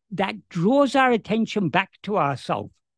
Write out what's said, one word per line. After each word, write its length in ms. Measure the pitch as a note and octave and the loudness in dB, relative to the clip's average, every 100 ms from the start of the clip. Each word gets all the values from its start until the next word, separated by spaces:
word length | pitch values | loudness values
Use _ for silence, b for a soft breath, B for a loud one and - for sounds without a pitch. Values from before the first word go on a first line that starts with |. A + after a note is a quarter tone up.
| _ | _
that 360 | G3 G3 G#3+ - | -4 -4 -6 -10
draws 460 | F3 F#3 C#4 C#4+ C4+ | -2 2 4 4 4
our 160 | C4 | 2
attention 580 | A#3 - A3+ A3 G#3+ F3 | 2 0 -2 -2 -2 0
back 220 | F3 F#3+ _ | 0 -2 _
to 140 | - G3+ | -4 -2
ourself. 540 | C#3+ C3+ - C3 G2+ - _ | 0 -2 -4 -6 -6 -16 _